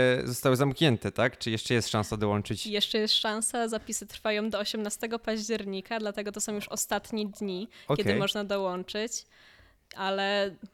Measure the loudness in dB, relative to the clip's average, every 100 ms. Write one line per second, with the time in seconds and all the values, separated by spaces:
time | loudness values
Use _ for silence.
0 | 6 4 0 2 4 6 4 4 4 4
1 | 0 2 0 2 -2 -2 2 2 2 0
2 | 0 0 2 2 0 -4 -2 -2 0 0
3 | 2 2 2 0 -2 0 -2 -2 -4 -8
4 | -8 -6 0 0 0 0 -2 -2 -4 -4
5 | -4 -4 -2 -2 -2 -4 -2 -6 -4 -4
6 | -4 -4 -6 -4 -4 -4 -4 -6 -2 -2
7 | -2 -4 -4 -4 -4 -4 -8 -12 -2 2
8 | 4 2 2 0 -2 0 0 -2 -4 -4
9 | -4 -6 -10 _ -20 -20 -20 _ _ -6
10 | -2 0 2 2 0 -4 -16